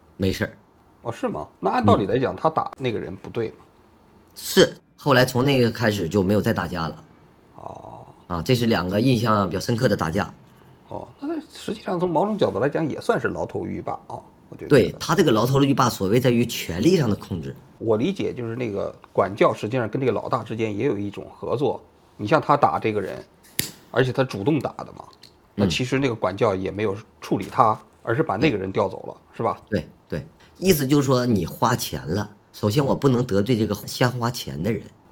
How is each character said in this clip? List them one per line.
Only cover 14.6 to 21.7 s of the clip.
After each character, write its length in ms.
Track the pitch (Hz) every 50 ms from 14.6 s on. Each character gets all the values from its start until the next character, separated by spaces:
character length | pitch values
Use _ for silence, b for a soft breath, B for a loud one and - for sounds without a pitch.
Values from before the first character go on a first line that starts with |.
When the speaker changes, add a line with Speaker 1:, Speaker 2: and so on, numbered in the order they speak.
| -
Speaker 2:
得。 40 | -
Speaker 1:
对， 260 | 147 135 98 - - -
他 140 | - - 160
这 100 | - 175
个 80 | 147
牢 140 | 113 110 117
头 160 | 127 135 135
狱 120 | 143 139 135
霸 140 | 113 131 117
所 220 | - - 98 92
谓 100 | 107 127
在 120 | 127 135
于 120 | 120 117 120
权 360 | 117 - - - - 85 87
力 160 | 110 160 185 170
上 100 | 143 113
的 80 | 98
控 240 | - - - 101 85
制。 160 | 73 67 - - - - - -
Speaker 2:
我 180 | - 110 110
理 160 | 107 123 185
解 220 | 196 - 110 92 85
就 160 | 120 123 113
是 60 | 113
那 160 | 123 127 113
个 220 | 101 98 92 - - - _ - -
管 200 | - 104 92 98
教 180 | 120 175 156 110
实 160 | - - 107
际 80 | 120 131
上 100 | 117 104
跟 140 | - 135
这 60 | 135 123
个 40 |
老 160 | 104 101 - -
大 160 | - 123 110
之 120 | - 120
间 200 | 110 113 110 104
也 120 | 101 120 143
有 100 | 117 101
一 140 | 101 101
种 160 | 95 92 78 -
合 240 | - - - 82 92
作。 240 | 123 143 113